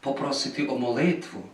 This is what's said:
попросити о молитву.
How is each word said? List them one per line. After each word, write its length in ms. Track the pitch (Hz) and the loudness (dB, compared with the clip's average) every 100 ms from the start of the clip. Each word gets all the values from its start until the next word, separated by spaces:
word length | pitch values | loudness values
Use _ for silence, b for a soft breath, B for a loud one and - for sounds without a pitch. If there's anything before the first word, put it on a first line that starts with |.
попросити 640 | 139 139 131 - 131 147 147 | -4 -2 -2 -2 -2 -2 -2
о 120 | 127 | 0
молитву. 640 | 120 127 170 170 - - - | 0 4 4 4 -4 -12 -14